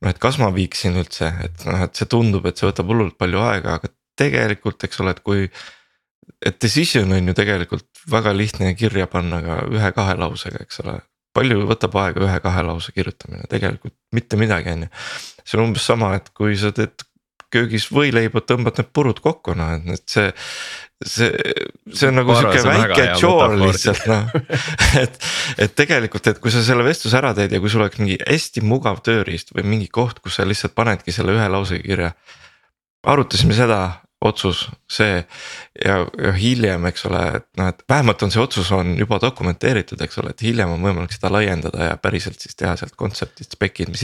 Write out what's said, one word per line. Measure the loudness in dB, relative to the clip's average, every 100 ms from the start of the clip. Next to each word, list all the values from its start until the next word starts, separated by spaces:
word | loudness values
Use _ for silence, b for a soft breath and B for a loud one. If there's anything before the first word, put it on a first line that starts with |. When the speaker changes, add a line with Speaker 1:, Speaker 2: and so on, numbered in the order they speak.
Speaker 1:
Noh, | -2
et | 0
kas | 0 2
ma | 2
viiksin | 2 -2 -2 -2 -2
üldse, | -2 -4 -4 -4 -8
et | -8 -4
noh, | -2 -2
et | -4
see | 0
tundub, | 2 2 2 -2
et | 0
see | -2
võtab | 0 0
hullult | 0 0 -2
palju | -2 0
aega, | 0 0 -2 -4
aga | -6 -14 _ -2
tegelikult, | 0 0 0 -2 -4 -6 -8
eks | -4
ole, | -2 -2
et | -2
kui, | -2 -2 B B B B B _ _ -20 _ -4
et | 0
decision | 0 2 2 2 2 2
on | 2
ju | 2
tegelikult | 0 0 -2 -6 -8 _ -2
väga | 0 2 2
lihtne | 0 0 -2 0
kirja | 0 0 -2
panna | -2 -2 -4
ka | -4 -4 -2
ühe-kahe | 0 0 0 0 0
lausega, | -2 -4 -10 -12 -12
eks | -12 -10
ole. | -10 -14 _ _ 0
Palju | 2 2 0
võtab | 0 0 0
aega | -2 0
ühe-kahe | 0 0 0 0
lause | -2 -4 -6 -6
kirjutamine? | -6 -8 -16 -16 -6
Tegelikult | -4 -4 -6 -12 -18 _ -4
mitte | -2 0
midagi, | 2 0 -2
on | -6 -8
ju. | B B B B B
See | -4 0
on | 2
umbes | 0
sama, | 0 2 2 0
et | -6 -2
kui | 0 0
sa | -2 0
teed | -4 -4 -20 _ _ _ -2
köögis | 0 2 -2 0
võileiba, | 2 4 2 2 0
tõmbad | 0 0 0 -2
need | -2 0
purud | 0 0
kokku, | -2 -2 -4 -4
noh, | -2 -4
et, | -6
et | -8 -2
see, | 0 0 -2 B B B B B _ -8
see, | 0 0 0 -2 -4 -6 -10 -14
see | 0 2
on | 4
nagu | 4
Speaker 2:
Ma | 4
arvan, | 6 4
Speaker 1:
sihuke |
Speaker 2:
see | 4
on |
väga | 4 4
Speaker 1:
väike | 4 4
Speaker 2:
hea | 4
Speaker 1:
chore | 6 6 6
Speaker 2:
metafoor. | 6
Speaker 1:
lihtsalt, | 4 4 2 0 2
noh. | 0 2 -2 -2 -4
<laughs> | -4 2 4 4
Et, | 2 -4 B B B 0 0
et | 2
tegelikult, | 2 2 0 0 0
et | 0
kui | 2
sa | 2 4
selle | 4 4
vestluse | 0 2 2
ära | 2 0
teed | 0
ja | 0
kui | 2
sul | 2
oleks | 2 0
mingi | 0 0
hästi | 0 0 0 -2 2
mugav | 2 0 -2 0
tööriist | 0 0 -4 -6 -4
või | 0
mingi | 0 0
koht, | 0 -2 -4
kus | -8 -2
sa | 0
lihtsalt | 0 -2 0
panedki | 0 0 -4 -2
selle | 0 2
ühe | 2
lausega | 0 -2 -4
kirja. | -2 0 -2 -4 b b b b b _ _ _
Arutasime | 2 2 2 2 4 4
seda, | 4 2 0 -6 _ _ -2
otsus, | 0 -2 -2 -6 -12 -12
see | 0 2 2
ja, | -4 -14 -16 -16 -18 -4 0 0
ja | -2 -2 0 2
hiljem, | 2 2 0 0 -2
eks | -4 -2
ole, | 0 0 -4
et | -8 -4
noh, | -4
et | -4 0
vähemalt | 2 2 2 0
on |
see | 0
otsus | 0 -2 0
on | 0 0 0
juba | 0 0
dokumenteeritud, | -2 -2 -4 -2 -2 -2 -2 -8
eks | -8 -6
ole, | -8
et | -4 -2
hiljem | 0 -2
on | 0 -2
võimalik | -2 -6
seda | -4 0 2
laiendada | 2 -2 -4 -4 -4
ja | -2
päriselt | -2 -2 -6 -12
siis | -18 -6
teha | -4 -4
sealt | -8 -8
kontseptid, | -8 -6 -10 -10 -20
spekid, | -4 -4 -2 -6
mis | -2